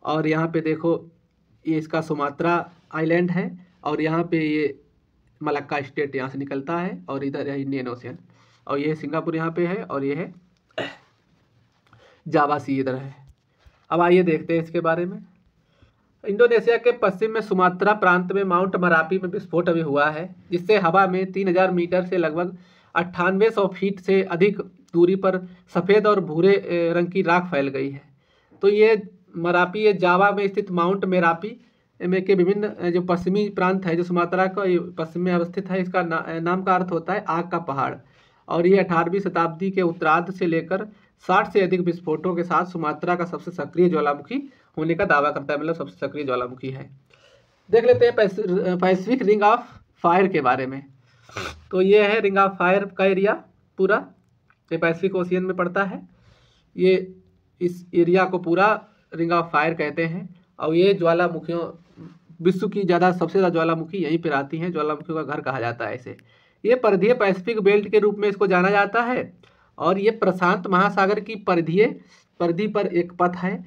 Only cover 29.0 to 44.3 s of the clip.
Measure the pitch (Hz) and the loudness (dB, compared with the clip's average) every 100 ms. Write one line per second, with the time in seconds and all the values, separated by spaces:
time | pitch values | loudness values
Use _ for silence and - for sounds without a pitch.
29 | 214 - _ 175 170 175 180 208 214 185 | -2 -18 _ -6 0 2 0 2 0 2
30 | 175 180 202 202 196 196 202 175 170 196 | 2 4 4 2 -2 -4 -4 -2 0 0
31 | 190 185 170 170 208 240 _ _ _ _ | 0 2 2 0 -6 -14 _ _ _ _
32 | 180 185 185 190 175 202 208 - 175 175 | -2 -2 2 2 4 0 -4 -4 -2 -2
33 | 180 175 190 202 208 - 180 190 185 170 | 0 -2 0 0 -2 0 0 0 -2 -2
34 | 175 175 175 180 190 190 196 175 - - | 0 -2 0 0 0 0 0 0 -2 -8
35 | 160 180 180 175 170 185 190 190 185 185 | -8 -4 -2 0 -2 -6 -6 -4 -2 -2
36 | 175 160 - 165 165 185 190 185 180 165 | -2 -4 -4 -6 -2 -2 0 0 0 -4
37 | 165 202 - 165 175 180 - 135 131 123 | -4 -6 -4 -4 -4 -6 -4 -4 -4 -6
38 | - _ _ _ - 160 175 196 180 170 | -16 _ _ _ -6 0 4 4 4 0
39 | 170 196 185 170 165 160 196 190 175 170 | 0 -2 -2 -2 -2 -2 -4 -2 -2 0
40 | 156 160 175 185 180 165 160 190 214 - | 2 2 0 -4 -2 -2 -2 -6 -6 -14
41 | _ _ - 190 214 208 180 185 175 170 | _ _ 0 2 2 0 2 0 -2 -4
42 | - 156 185 175 175 160 180 170 151 147 | -4 -4 -2 -4 -2 -2 -2 -4 -4 -4
43 | 175 175 170 151 - - 143 170 180 156 | -2 -2 -4 -8 -10 -10 -8 2 2 4
44 | 147 147 135 | 0 -2 -4